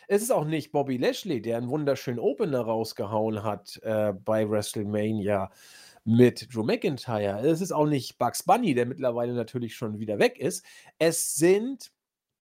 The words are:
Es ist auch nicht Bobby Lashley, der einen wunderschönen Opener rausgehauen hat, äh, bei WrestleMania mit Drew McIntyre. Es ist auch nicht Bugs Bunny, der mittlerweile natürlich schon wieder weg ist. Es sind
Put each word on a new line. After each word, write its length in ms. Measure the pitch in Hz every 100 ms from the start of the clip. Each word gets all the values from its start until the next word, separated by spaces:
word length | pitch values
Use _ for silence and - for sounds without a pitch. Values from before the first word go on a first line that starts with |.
| -
Es 160 | 202
ist 80 | 233
auch 120 | 202
nicht 280 | 151 160 -
Bobby 260 | 147 131 127
Lashley, 420 | 190 269 190 127
der 180 | 110 117
einen 120 | 123
wunderschönen 500 | 151 143 131 - 120
Opener 420 | 202 277 175 127
rausgehauen 840 | 110 113 110 - 101 110 110 107
hat, 360 | 107 101 - -
äh, 300 | 110 107 107
bei 360 | 98 - 110 107
WrestleMania 1040 | 107 101 113 101 104 107 110 98 101 95 - - - - -
mit 440 | 110 117 123 - -
Drew 120 | 110
McIntyre. 840 | 120 240 202 - - 107 101 101 143
Es 140 | 165
ist 100 | 185
auch 140 | 151 151
nicht 320 | 143 120 -
Bugs 240 | 123 -
Bunny, 320 | - 220 220
der 140 | 120 120
mittlerweile 460 | 135 131 120 120 120
natürlich 400 | 113 123 117 -
schon 240 | 113 104
wieder 180 | 107 104
weg 220 | 247 -
ist. 260 | 135 180 - - - -
Es 380 | 165 160 - -
sind 560 | 170 196 247 269 - _ _ _ _ _ _